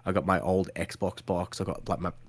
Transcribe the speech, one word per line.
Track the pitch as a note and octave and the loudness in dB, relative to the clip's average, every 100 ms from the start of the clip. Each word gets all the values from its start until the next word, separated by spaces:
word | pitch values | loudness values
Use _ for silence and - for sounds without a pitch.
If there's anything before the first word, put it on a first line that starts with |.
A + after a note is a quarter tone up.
I | G2 | -2
got | F#2 E2+ | 2 4
my | F#2 | 4
old | F2+ F#2 F2+ - | 4 2 2 -2
Xbox | E2+ - F#2+ - | -6 -2 -2 -2
box. | - F2 F2 - | -2 0 -2 -4
I've | G2 | -4
got, | - - | -4 -2
like, | F2+ | -2
my | F2 - | -2 -6